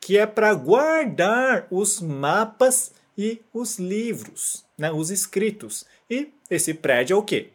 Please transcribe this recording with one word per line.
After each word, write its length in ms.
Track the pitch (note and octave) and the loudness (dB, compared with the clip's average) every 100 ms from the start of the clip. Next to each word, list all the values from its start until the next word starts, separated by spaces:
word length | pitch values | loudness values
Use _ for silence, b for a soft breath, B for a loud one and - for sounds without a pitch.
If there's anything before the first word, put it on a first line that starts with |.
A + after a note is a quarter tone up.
Que 160 | - G3+ | 2 2
é 80 | G#3+ | 4
pra 280 | A3 G#3+ | 2 2
guardar 1120 | F3+ D#3 A#3 D#4 D#4+ B3+ D3 F#3 A#3+ C4 G#3+ - | 2 4 4 4 2 0 0 2 2 2 0 -2
os 300 | F#3 G#3 - | -2 -2 -2
mapas 880 | E3 C#3 C#3+ F#3+ A3 - B3+ B3+ - b b - | -4 -4 0 0 0 2 4 2 -2 b b -6
e 240 | G#3+ A3+ _ | -4 -4 _
os 260 | A3+ A#3 - | -8 -8 -6
livros, 840 | F3+ G#3 A#3 E3+ G#2+ - - - _ - | -4 -4 -4 -6 -10 -10 -8 -8 _ -6
né? 140 | D#3 | -4
Os 180 | D#3 D#3+ | -2 -4
escritos. 760 | G3 - G3 G#3+ G#3+ A2+ - - b b | -4 -4 -2 -2 -4 -12 -14 -14 b b
E 200 | B3 D4 _ - | -6 -6 _ -6
esse 240 | E3+ D#3+ | -4 -2
prédio 400 | D#3 - B2 B2+ | -4 2 2 4
é 40 | G3 | 2
o 60 | |
quê? 280 | G3+ B2+ - | 0 -4 -4